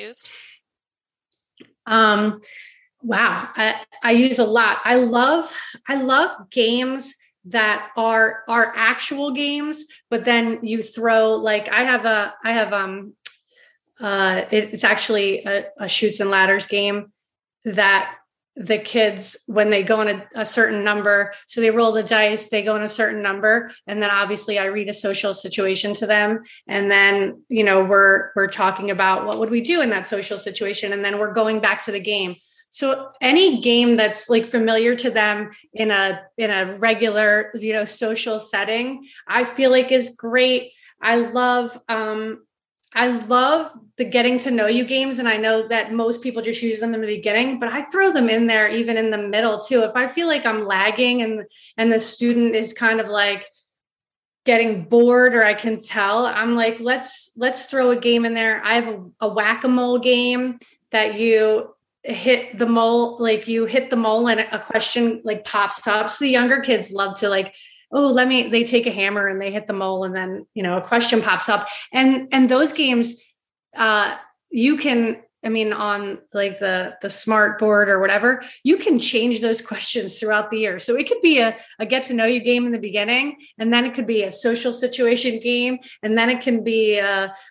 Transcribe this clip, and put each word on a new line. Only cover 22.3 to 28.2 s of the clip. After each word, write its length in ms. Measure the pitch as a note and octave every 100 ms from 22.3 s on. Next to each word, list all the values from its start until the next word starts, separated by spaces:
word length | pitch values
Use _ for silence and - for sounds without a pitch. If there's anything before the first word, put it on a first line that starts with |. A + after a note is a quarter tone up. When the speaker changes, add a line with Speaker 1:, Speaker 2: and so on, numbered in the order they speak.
| G#3+ -
Speaker 2:
they 160 | A3
go 100 | G3+ G#3+
on 80 |
a 40 | G#3+
certain 340 | G#3+ A3 G#3+
number. 480 | G3+ G3 G#3+ A3+ A#3 - -
And 160 | G#3
then 80 | G#3
obviously 480 | G3+ G3+ G3+ G#3 G3+
I 100 | F#3+
read 200 | G3+ G3+
a 60 |
social 400 | G#3 G3+ G3 G3+
situation 600 | F#3+ F#3+ - F#3+ F#3+ G#3 G3+
to 120 | G#3
them. 340 | G#3 G#3 A3+ - - -
And 240 | G3 G3+
then, 540 | G3+ G3 G3+ G3 - -
you 160 | A#3 G#3
know, 180 | F#3+
we're, 460 | F#3+ G3+ G3 G3